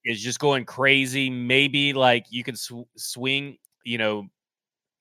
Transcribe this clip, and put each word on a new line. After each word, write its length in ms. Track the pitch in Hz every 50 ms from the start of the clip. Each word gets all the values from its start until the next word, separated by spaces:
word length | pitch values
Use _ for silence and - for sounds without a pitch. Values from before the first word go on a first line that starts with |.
| -
is 180 | 117 117 104 104
just 180 | 123 120 -
going 260 | 147 147 139 131 117
crazy, 640 | - - 127 131 135 139 135 135 127 131 139 135 131
maybe, 640 | 127 123 123 120 131 135 139 139 131 143 143 143 135
like, 320 | 135 131 127 120 120 - -
you 160 | 113 123 120
can 100 | - 120
sw-, 320 | 104 - - 120 120 120 _ _
swing, 600 | 113 - - - 123 123 131 135 139 143 143 123 _ _ _ _ _ -
you 120 | 120 117
know, 300 | 117 110 107 107 104 101 95 _ _ _ _ _ _ _ _ _ _ _ _ _ _